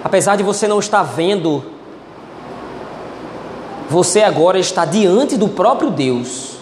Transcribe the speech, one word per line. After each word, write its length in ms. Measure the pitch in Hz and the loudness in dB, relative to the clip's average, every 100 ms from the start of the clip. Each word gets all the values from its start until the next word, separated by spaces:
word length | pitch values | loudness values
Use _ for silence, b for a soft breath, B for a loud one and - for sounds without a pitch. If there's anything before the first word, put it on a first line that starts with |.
Apesar 320 | 156 196 196 202 | 2 0 2 2
de 80 | |
você 240 | 196 202 214 | 0 0 0
não 100 | 208 | 0
estar 240 | 202 208 | 2 0
vendo, 640 | 165 123 170 202 160 143 131 - - - - - - - - - - - - - - - - - - - - - - | 0 0 0 0 0 -2 -6 -16 -20 -20 -20 -20 -20 -18 -16 -14 -14 -14 -14 -14 -14 -14 -14 -14 -14 -14 -12 -12 -2
você 320 | 160 180 214 | 2 4 4
agora 380 | 208 147 165 185 | 4 4 4 4
está 260 | 180 - 165 | 0 0 0
diante 520 | 185 196 185 285 269 | 4 4 4 4 2
do 100 | 190 | 0
próprio 420 | - 190 277 302 | 2 2 4 0
Deus. 680 | 151 135 123 120 - - - | 0 0 0 -4 -10 -12 -16